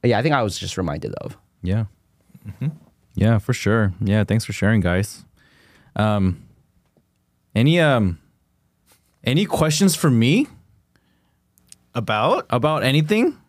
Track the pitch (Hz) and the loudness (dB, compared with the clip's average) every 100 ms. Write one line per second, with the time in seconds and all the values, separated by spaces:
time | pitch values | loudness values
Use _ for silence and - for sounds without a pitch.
0 | - 110 143 143 110 78 95 - 85 73 | 0 0 0 0 -2 -4 -10 -6 -6 -6
1 | 55 - - - _ _ 90 104 107 _ | -8 -10 -12 -16 _ _ -4 -4 -4 _
2 | _ _ _ - 104 - 143 - _ _ | _ _ _ -20 -20 -8 -8 -8 _ _
3 | _ - 101 113 - 123 - 113 104 90 | _ -2 2 2 0 -2 0 2 0 -2
4 | 107 104 104 110 - 101 98 110 87 90 | 0 0 2 0 -2 -2 2 2 2 0
5 | 101 - - _ _ _ _ _ _ - | -2 -8 -20 _ _ _ _ _ _ -2
6 | 107 104 95 90 - _ _ _ _ _ | 0 2 0 -2 -12 _ _ _ _ _
7 | _ _ _ _ _ - 131 175 156 127 | _ _ _ _ _ 0 2 4 4 2
8 | 98 87 _ _ _ _ _ _ _ _ | 0 -4 _ _ _ _ _ _ _ _
9 | _ _ - 139 208 - 156 151 196 156 | _ _ -2 0 0 0 0 2 0 2
10 | 160 120 117 190 302 - _ _ _ _ | 2 2 4 2 0 -6 _ _ _ _
11 | _ _ _ _ _ _ _ - _ 117 | _ _ _ _ _ _ _ -20 _ -8
12 | 110 107 131 269 - 123 151 156 131 143 | -2 0 2 0 -2 -2 0 0 2 2
13 | 156 214 302 - | 2 0 0 -2